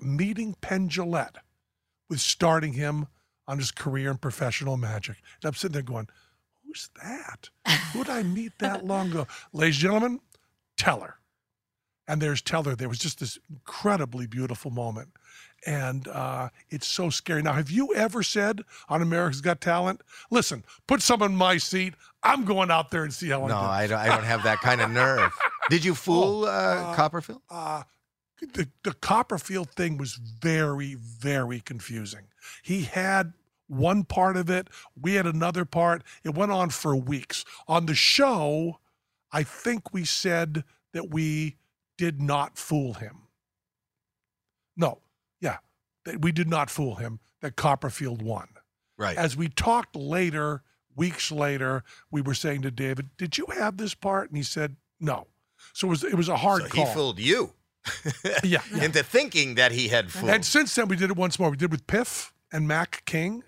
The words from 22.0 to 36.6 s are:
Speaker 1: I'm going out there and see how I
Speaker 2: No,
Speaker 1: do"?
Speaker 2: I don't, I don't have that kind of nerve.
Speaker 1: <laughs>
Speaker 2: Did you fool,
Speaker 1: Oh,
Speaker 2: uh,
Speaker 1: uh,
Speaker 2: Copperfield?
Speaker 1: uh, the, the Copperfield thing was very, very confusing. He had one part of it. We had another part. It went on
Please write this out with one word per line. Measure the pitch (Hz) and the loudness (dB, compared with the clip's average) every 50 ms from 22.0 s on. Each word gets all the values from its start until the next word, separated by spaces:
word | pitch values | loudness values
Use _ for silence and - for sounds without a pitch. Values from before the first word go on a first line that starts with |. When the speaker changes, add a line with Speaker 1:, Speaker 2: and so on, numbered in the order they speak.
| - - _ _ - | -20 -20 _ _ 4
Speaker 1:
I'm | 226 277 277 226 | 4 4 4 2
going | 190 196 190 185 175 | 2 2 2 4 4
out | 165 160 160 - | 4 2 2 0
there | 185 165 156 | -2 -4 -2
and | 147 131 | -4 -6
see | - 143 131 | -4 -2 -2
how | 139 135 131 | 0 0 0
I | 110 | 0
Speaker 2:
No, | 110 101 | 0 0
Speaker 1:
do"? | 98 | 0
Speaker 2:
I | 98 95 98 107 | 0 0 0 0
don't, | 101 110 110 | 0 0 2
I | 110 | 4
don't | 113 123 117 110 | 4 4 4 2
have | 113 117 110 101 | 2 0 2 2
that | 110 107 - | 2 2 2
kind | - 131 123 120 | 4 2 4 4
of | 110 113 | 2 2
nerve. | 117 123 127 135 135 123 - - - - 539 - | 4 4 4 4 4 2 2 0 0 -2 -4 -4
Speaker 1:
<laughs> | - - - - | -4 -4 0 2
Speaker 2:
Did | 165 170 156 | 2 2 4
you | 185 160 | 2 0
fool, | - - 180 170 175 185 196 208 214 214 | 0 0 2 4 4 4 4 2 0 0
Speaker 1:
Oh, | |
Speaker 2:
uh, | 208 196 190 190 185 180 180 175 175 | 0 0 2 2 2 2 0 -2 -2
Speaker 1:
uh, | 170 | 0
Speaker 2:
Copperfield? | 160 156 151 165 170 156 - 226 262 _ - | 2 2 2 0 -4 -8 -10 -12 -18 _ -14
Speaker 1:
uh, | 175 170 160 156 156 147 - _ _ _ _ _ _ _ _ _ _ - | -12 -8 -6 -6 -6 -8 -8 _ _ _ _ _ _ _ _ _ _ -18
the, | - - - 185 165 131 - _ - | -16 -8 -4 -4 -4 -4 -6 _ -6
the | 202 - | -6 -6
Copperfield | - - - 196 226 247 - 220 165 - - 190 190 170 - | -2 0 2 4 4 4 2 -2 -6 -4 -4 -6 -6 -6 -4
thing | - - 175 170 151 | -4 -2 -2 -2 -2
was | 139 143 120 - | -4 -6 -8 -8
very, | 123 117 113 113 113 - 165 160 156 156 147 139 139 139 139 135 | -10 -12 -14 -8 -2 0 2 4 4 2 2 0 -2 -4 -6 -8
very | 120 113 117 117 113 120 143 143 135 127 120 123 117 | -12 -14 -16 -12 -6 -2 0 0 0 0 -2 -4 -6
confusing. | - - 127 113 - - 117 110 107 101 104 101 101 _ _ _ - - - - - | -8 -10 -12 -12 -10 -8 -8 -8 -8 -8 -12 -14 -18 _ _ _ -20 -20 -20 -10 -4
He | 170 185 196 143 | -2 -2 -2 -2
had | - - 185 185 190 196 196 185 165 - _ _ _ _ _ _ | -2 -2 -2 0 2 2 2 2 0 -4 _ _ _ _ _ _
one | - 143 131 151 175 202 208 175 | -6 0 2 4 4 4 4 2
part | - - 190 185 190 190 | 2 2 4 4 4 4
of | 185 175 170 | 2 2 2
it. | 180 185 185 - - - - - _ - | 0 0 -2 -6 -12 -20 -20 -20 _ -6
We | 139 180 202 | -2 2 2
had | 196 180 | 2 2
another | 170 156 160 165 175 170 180 175 | 2 2 0 0 0 0 -2 -2
part. | - - 170 170 170 165 170 - - - - - | 0 2 4 4 4 4 2 -2 -10 -16 -10 -6
It | 160 147 | -4 0
went | 165 202 208 | 0 0 2
on | 196 185 | 2 2